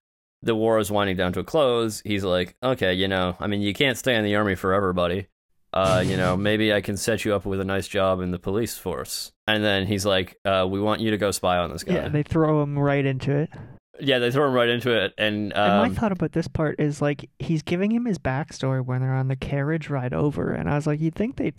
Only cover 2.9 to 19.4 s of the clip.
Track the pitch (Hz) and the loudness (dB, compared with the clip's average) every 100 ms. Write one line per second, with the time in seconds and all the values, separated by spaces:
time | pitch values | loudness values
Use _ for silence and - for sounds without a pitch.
2.9 | 92 95 95 90 90 98 101 101 98 143 | 2 2 2 0 -2 -4 -2 -2 0 0
3.9 | 117 131 117 104 104 104 90 95 95 98 | 0 0 2 2 2 2 0 0 2 2
4.9 | 90 87 92 92 _ _ _ _ - 95 | 0 0 -2 -6 _ _ _ _ 0 2
5.9 | 92 92 95 90 92 104 107 107 104 98 | 2 2 0 0 2 2 2 2 2 0
6.9 | 98 - 107 110 101 101 95 95 98 90 | -4 -2 0 0 -2 -2 -4 -2 -2 -2
7.9 | 101 95 92 90 90 - 101 113 - 95 | 0 2 2 -2 -4 -2 -2 -2 -4 -6
8.9 | 71 - - - - - 107 107 98 95 | -6 -8 -10 -10 -8 -2 2 2 2 0
9.9 | 104 101 95 92 - 98 95 92 98 104 | 0 2 0 0 -4 0 2 2 0 0
10.9 | 107 110 107 101 92 95 90 85 71 - | 0 0 0 0 0 2 2 0 -4 -2
11.9 | 180 160 151 147 165 156 151 143 143 143 | -2 0 -2 0 2 2 2 0 0 2
12.9 | 143 139 131 139 143 160 - - - _ | 2 0 -2 -2 0 -2 -8 -18 -20 _
13.9 | - 139 127 120 131 147 127 117 120 127 | -4 0 2 2 2 2 4 2 2 2
14.9 | 110 95 - 107 104 104 - 104 101 - | 2 0 0 0 0 -2 2 4 4 4
15.9 | 95 226 190 156 190 170 - 151 - 151 | 2 -2 0 -2 -2 -2 -2 -2 0 -2
16.9 | 147 147 147 - - 143 160 - 175 208 | 0 -2 -2 -8 -8 -4 -2 -2 -2 0
17.9 | 233 240 180 131 131 160 - 135 131 127 | 0 0 -2 -2 -4 -4 -4 -2 -2 -2
18.9 | 127 131 131 131 131 | -2 0 0 0 -2